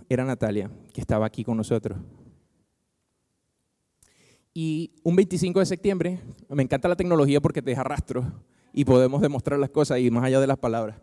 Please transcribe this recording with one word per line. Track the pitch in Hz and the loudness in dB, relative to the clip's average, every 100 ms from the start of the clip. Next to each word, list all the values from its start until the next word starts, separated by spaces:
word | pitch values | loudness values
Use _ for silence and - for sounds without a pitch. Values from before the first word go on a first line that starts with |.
| - | -4
era | 127 131 | -4 -2
Natalia, | 120 113 104 101 - - | -2 -2 -2 -6 -10 -18
que | - | -12
estaba | - 107 110 | -2 -2 -2
aquí | - | -4
con | 113 113 | -6 -4
nosotros. | 107 117 104 98 - - - _ _ _ _ _ _ _ _ _ _ _ _ _ _ _ _ _ _ _ _ _ _ | -2 -2 -4 -10 -14 -20 -20 _ _ _ _ _ _ _ _ _ _ _ _ _ _ _ _ _ _ _ _ _ _
Y | 165 160 156 165 _ | -8 -4 -4 -6 _
un | 165 180 | 0 4
veinticinco | 185 175 180 185 | 4 2 0 2
de | 185 | 0
septiembre, | 180 202 190 175 180 - - - | 0 -2 -2 -2 -6 -12 -18 -8
me | 143 | -2
encanta | 131 139 175 | 0 0 0
la | 175 | 0
tecnología | 180 165 139 143 | 2 4 4 4
porque | 143 - | 2 -2
te | 131 | -4
deja | 123 | -4
rastro | 135 143 - 127 127 - - _ _ | -4 -6 -6 -6 -6 -8 -18 _ _
y | - 127 | -2 4
podemos | 127 127 143 | 6 6 2
demostrar | 147 139 - 143 | 0 -2 -2 -2
las | 139 | 0
cosas | 156 147 127 | 0 0 2
y | 123 | 0
más | 117 | 0
allá | 131 131 | 2 2
de | 135 | 2
las | 135 | 0
palabras. | 123 113 110 110 | -2 -4 -4 -10